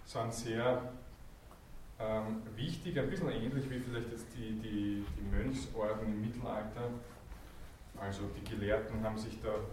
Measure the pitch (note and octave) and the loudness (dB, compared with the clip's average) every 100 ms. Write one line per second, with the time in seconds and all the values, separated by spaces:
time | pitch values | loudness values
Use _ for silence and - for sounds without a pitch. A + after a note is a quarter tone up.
0 | - A#2+ A2+ A2+ A#2 A2+ B2+ B2 - - | -4 0 0 0 0 4 6 6 2 -6
1 | - - - - - - - - - - | -10 -12 -12 -14 -16 -16 -12 -10 -10 -2
2 | A2 A2 A2 A2 A2 G2+ D3+ E3+ F3+ F3 | 2 2 2 0 -2 -2 0 0 0 2
3 | - F#3+ C#3+ A2+ B2 C#3 C3 B2 B2 A#2+ | 2 4 2 2 2 2 0 -2 0 -2
4 | A#2 A#2 - A#2+ A2+ G#2+ A2 G#2 G2+ G2+ | -2 -4 -6 -6 -2 -2 0 2 2 2
5 | G2+ - G2+ G2+ C3+ C3+ - - G#2+ G#2+ | 0 -2 2 4 4 0 -2 0 2 2
6 | A2 G#2 A2+ A#2+ A#2+ G#2+ G#2+ - A#2+ A#2+ | 2 2 0 0 -2 0 -2 -2 -2 -2
7 | - - - - - - - - - - | -8 -14 -12 -12 -12 -12 -12 -12 -12 -6
8 | G2 G2 G2 G2 G2 G#2 G2+ A2 - A2+ | -4 -2 -2 -4 -2 0 4 4 4 2
9 | G#2+ G#2+ A2 G#2+ A2+ G#2+ G#2 | 2 2 -2 -2 0 0 0